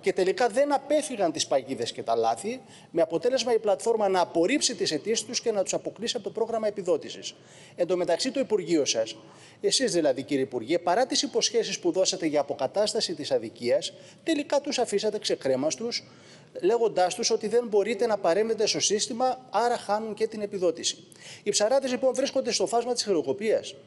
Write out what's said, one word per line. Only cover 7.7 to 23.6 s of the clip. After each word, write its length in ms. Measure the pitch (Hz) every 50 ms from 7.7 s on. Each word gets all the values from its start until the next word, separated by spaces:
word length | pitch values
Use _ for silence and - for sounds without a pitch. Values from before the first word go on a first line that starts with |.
| -
Εν 100 | - 180
τω 100 | 165 185
μεταξύ, 340 | 180 180 165 170 160 - 262
το 100 | 240 277
Υπουργείο 440 | 262 - 214 202 180 160 170 156 135
σας, 320 | - - 117 113 113 - - - - - - - - - -
εσείς 320 | - 202 - - 269 226 160
δηλαδή, 300 | 175 156 143 127 131 131
κύριε 200 | - 147 135 131
Υπουργέ, 360 | 135 - 127 110 117 165 175
παρά 280 | - 175 175 214 262
τις 160 | 262 302 - -
υποσχέσεις 560 | 247 - 240 - - - 233 208 175 190 -
που 140 | - 180 160
δώσατε 340 | 180 190 175 - 180 170
για 140 | 160 143 147
αποκατάσταση 760 | 135 - 135 - 135 127 - 196 208 208 - 226 - - 180
της 160 | 147 143 -
αδικίας, 600 | 135 123 110 113 - - 120 117 127 151 185 - - - - - - - _
τελικά 380 | - 330 285 294 - - 285
τους 180 | 285 302 254 -
αφήσατε 400 | 240 - - 202 - 214 202 214
ξεκρέμαστους, 880 | - - 185 - - 135 131 127 135 156 - - - 240 - - - - - - - - - - - - _ -
λέγοντάς 540 | - 180 226 233 226 208 151 180 180 180 175
τους 160 | - 233 -
ότι 180 | 226 214 - 208
δεν 180 | 202 240 240
μπορείτε 400 | 233 196 208 196 208 233 196 240
να 120 | 233 214 202
παρέμβετε 480 | - 175 165 190 220 226 220 202 220
στο 140 | 196 - 156
σύστημα, 680 | 131 - 190 214 202 - 247 226 254 254 247 - - -
άρα 260 | - 196 233 240 240
χάνουν 380 | 214 - - 202 214 220 220 208
και 120 | 208 220
την 140 | 220 220 214
επιδότηση. 640 | 208 202 208 196 180 175 165 - 117 - - - - - - - - - - - -
Οι 80 | 208
ψαράδες, 400 | 196 - 208 220 254 277 240 262
λοιπόν, 240 | 247 240 - 262 240
βρίσκονται 380 | 233 262 247 - 269 233 233 208
στο 140 | - 202
φάσμα 260 | 165 - 233 226 247 247
της 100 | 233 -
χρεοκοπίας 720 | 214 196 160 135 131 131 131 208 220 185 110